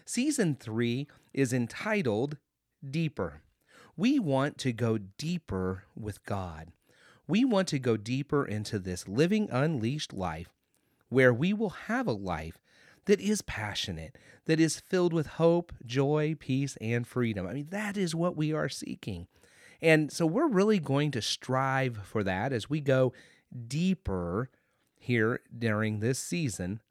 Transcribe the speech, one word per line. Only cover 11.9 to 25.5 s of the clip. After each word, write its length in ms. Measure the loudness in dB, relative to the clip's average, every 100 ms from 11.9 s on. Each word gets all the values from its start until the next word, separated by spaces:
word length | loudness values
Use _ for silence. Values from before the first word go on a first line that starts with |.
| -4 -2
a 40 |
life 460 | -2 -4 -4 -6 -12 _ _ -20 _ 2
that 160 | 2
is 200 | 2 -2
passionate, 760 | -4 -6 -6 -6 -6 -6 -10 -16 -20 -10
that 160 | 0 4
is 180 | 2 0
filled 360 | -2 2 2
with 140 | 2 -2
hope, 440 | 2 4 4 0 -12 -6
joy, 500 | 0 2 2 0 -4
peace, 400 | -2 -2 -2 -4
and 260 | -2 -2 -2
freedom. 400 | 0 0 0 -4
I 60 |
mean, 140 | -6 -6
that 260 | -6 -4 -2
is 180 | -2
what 220 | 0 -2 0
we 160 | -2
are 160 | 0 -4
seeking. 600 | -6 -10 -10 -8 -8 -10 _ _ -20 -20 0
And 320 | 4 4 4
so 140 | 0 0
we're 220 | 2 2
really 320 | 4 4 4
going 320 | 2 2 2
to 100 | 0
strive 800 | -4 -4 -2 0 2 0 0 -4
for 200 | -6 -2
that 280 | 0 0 0
as 160 | -2 -2
we 140 | -2
go 320 | 2 4 4 0 -20 _ -16 -14 -6
deeper 840 | 0 2 0 -2 -2 0 -2 -4 _ _ _ _ _
here 460 | 0 2 4 0 -6